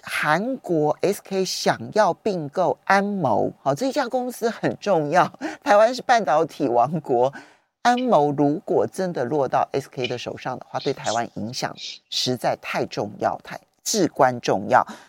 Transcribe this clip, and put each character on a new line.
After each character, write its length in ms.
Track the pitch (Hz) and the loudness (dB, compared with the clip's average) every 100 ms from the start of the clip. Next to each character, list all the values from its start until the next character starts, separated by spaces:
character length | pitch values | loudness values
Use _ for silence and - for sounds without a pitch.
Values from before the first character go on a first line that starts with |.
韩 540 | - - 160 160 233 262 | -8 -4 0 0 0 -6
国 340 | - 165 151 - | -2 0 2 0
S 200 | 170 - | -2 -2
K 200 | - 190 | -4 -4
想 340 | 185 - 196 - 117 | -2 -2 -2 -2 -2
要 180 | 208 196 | 2 2
并 360 | 165 220 180 143 | 0 -4 -4 -4
购 280 | 190 165 - | -2 0 0
安 200 | - 196 | 2 2
谋， 480 | 196 202 139 101 101 - | 2 0 0 2 0 -4
好， 100 | 139 | -4
这 140 | 143 269 | -2 -2
一 60 | |
家 160 | 294 240 | -2 -2
公 240 | 254 247 | -2 -4
司 180 | 240 226 | -4 -4
很 260 | - 151 - | -2 -4 -2
重 280 | 202 175 147 | 0 0 2
要， 160 | 175 151 - 277 - | 2 2 -2 -10 -4
台 140 | 285 302 | 4 6
湾 180 | 226 | 4
是 80 | 254 | 2
半 220 | - 233 | 2 2
导 200 | 180 151 | 4 2
体 220 | 160 - 139 | 0 -2 0
王 340 | 120 123 165 | 2 2 0
国。 320 | - 120 131 - - _ _ _ | 0 2 2 -2 -16 _ _ _
安 140 | - 247 | 0 2
谋 320 | 254 170 147 | 4 4 4
如 260 | 143 147 156 | 2 2 0
果 200 | - 151 | 0 0
真 280 | 110 - 185 | 0 -2 -4
的 100 | 156 | -4
落 240 | 120 151 127 | -2 0 0
到 220 | 135 - | 0 0
S 180 | 139 - | -2 -6
K 200 | - 123 | -6 -6
的 100 | 123 | -6
手 180 | - - | -8 -10
上 220 | 135 127 | -10 -10
的 80 | - | -10
话， 120 | 131 | -6
对 120 | 143 | -4
台 200 | 131 139 | -4 -2
湾 180 | 110 117 - | -2 -4 -8
影 180 | 107 | -8
响 180 | 123 143 - - - _ | -6 -8 -8 -14 -16 _
实 260 | - - 127 | -4 -2 -2
在 220 | 160 117 | -2 -4
太 240 | - 170 123 | -4 -4 -4
重 260 | - 107 - | -4 -8 -4
要， 200 | 107 - | -4 -4
太， 160 | - - _ _ | -10 -16 _ _
至 240 | - 214 160 | -4 0 0
关 320 | - 131 120 | 2 2 2
重 260 | - 104 104 | 0 -2 4
要。 160 | 120 - - | 4 4 -4